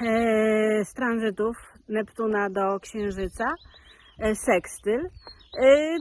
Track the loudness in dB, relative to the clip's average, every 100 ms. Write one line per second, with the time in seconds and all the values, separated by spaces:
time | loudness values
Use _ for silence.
0 | -2 2 2 2 2 2 2 0 -2 -4
1 | -2 -2 -2 -2 -4 -4 -14 -20 -6 -6
2 | -6 -4 -2 0 -2 -2 -2 -2 -6 -6
3 | -6 -4 -6 -4 -6 -6 -12 -20 -20 -20
4 | -20 -4 -2 -2 2 2 2 -10 -4 -2
5 | -4 -12 -20 -20 -14 2 6 6 4 -4